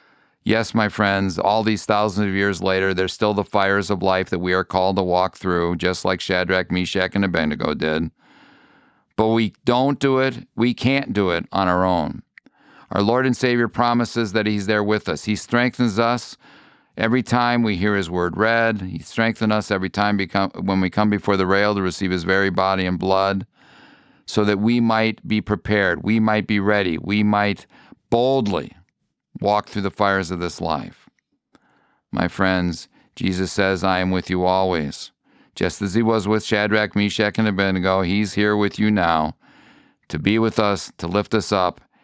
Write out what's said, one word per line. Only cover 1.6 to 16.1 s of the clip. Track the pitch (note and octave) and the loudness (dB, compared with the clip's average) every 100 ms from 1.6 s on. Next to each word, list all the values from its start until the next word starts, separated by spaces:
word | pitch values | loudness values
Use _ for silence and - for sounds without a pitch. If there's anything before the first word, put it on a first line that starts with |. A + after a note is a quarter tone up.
these | G#2+ G#2 - | 0 -2 0
thousands | G#2 G#2+ F#2+ G2+ | 0 0 0 -2
of | |
years | F#2+ G2+ F2 | 0 0 0
later, | F#2+ F#2+ F#2+ | 0 0 0
there's | F2+ F#2 | 0 -2
still | - G#2+ | 0 0
the | G2+ | 0
fires | F#2+ G#2 G2 G2+ F#2+ | 0 0 2 0 0
of | G2 | -2
life | F#2+ F#2+ F#2 | 0 0 0
that | F2+ | -4
we | F2+ | 0
are | F#2 | 0
called | F#2 F#2+ F#2 G2 | 0 0 2 2
to | |
walk | F2+ F2+ F#2 - | 2 2 0 -2
through, | F#2+ F2 E2+ E2+ | -2 0 0 0
just | F2+ F2+ | -2 -2
like | F#2+ F#2 | -2 -2
Shadrach, | - F2+ F2+ F#2 F2 | -2 -2 0 0 0
Meshach, | F2+ F2 G2 F#2 | -2 -2 -2 -2
and | G2+ | 0
Abednego | G2 E2+ D#2 D2+ D2+ | 0 0 -2 -2 -4
did. | D2 D#2+ D#2 E2 - _ - - - _ _ _ _ _ - | -2 -2 -2 -4 -8 _ -20 -20 -20 _ _ _ _ _ -2
But | A2 | 2
we | A2+ G#2+ - | 2 0 -2
don't | - B2 C3+ C#3 | 0 2 2 0
do | C#3 C3 | 0 2
it, | C3 A#2+ - | 0 -2 -10
we | - A#2+ | -2 -2
can't | A#2 B2+ C#3 - | 0 0 0 -2
do | G#2 F#2+ | 0 0
it | E2+ - | 0 -2
on | F#2 F#2 | 0 2
our | F2+ F#2 | 2 2
own. | F2 D2+ - - - - _ _ - - | 2 -2 -6 -14 -20 -20 _ _ -20 -6
Our | G2 | -2
Lord | G#2 B2 | 2 2
and | C3 | 2
Savior | B2 B2+ A#2+ A#2 | 0 0 0 0
promises | - A#2+ A#2+ A2+ A#2+ A2 | 0 2 2 0 -2 -2
that | G#2+ G#2+ | 0 0
he's | G#2 G2 | -2 0
there | G#2+ | 0
with | G#2 G#2+ - | 2 -2 -2
us. | D#2 | -6
He | - | -2
strengthens | G#2+ - A#2+ B2 - A#2+ G2 | -4 0 0 0 0 0 2
us | A#2 | 0